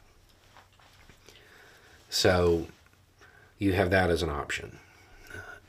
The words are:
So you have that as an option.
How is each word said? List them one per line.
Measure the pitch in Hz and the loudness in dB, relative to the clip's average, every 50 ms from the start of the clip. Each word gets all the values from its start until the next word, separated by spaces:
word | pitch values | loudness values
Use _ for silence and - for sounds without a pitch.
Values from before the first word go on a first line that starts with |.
| - - _ _ _ _ _ _ _ - - - - _ _ - - - - - - - - _ _ - - - - - - - - - - - - - - - - - | -20 -20 _ _ _ _ _ _ _ -20 -20 -20 -20 _ _ -20 -20 -20 -20 -20 -20 -20 -20 _ _ -20 -20 -20 -20 -20 -20 -20 -20 -20 -20 -20 -20 -20 -20 -20 -14 -8
So | - - - 104 92 90 90 87 85 82 80 - - _ _ _ _ _ _ _ _ _ - - - - - _ _ | -4 2 2 4 4 4 4 2 2 0 -2 -8 -14 _ _ _ _ _ _ _ _ _ -20 -20 -20 -20 -20 _ _
you | - 101 98 90 | -4 -2 0 2
have | 101 95 87 | 2 2 2
that | 98 95 92 87 | 2 2 2 2
as | 85 78 | 0 0
an | 87 80 | -2 -4
option. | 73 69 65 - - - - 55 - - - - - - - - - - - - - - - - - - - | -4 -6 -6 -8 -8 -10 -10 -14 -18 -20 -20 -20 -20 -20 -20 -20 -20 -20 -20 -20 -18 -18 -16 -18 -20 -18 -12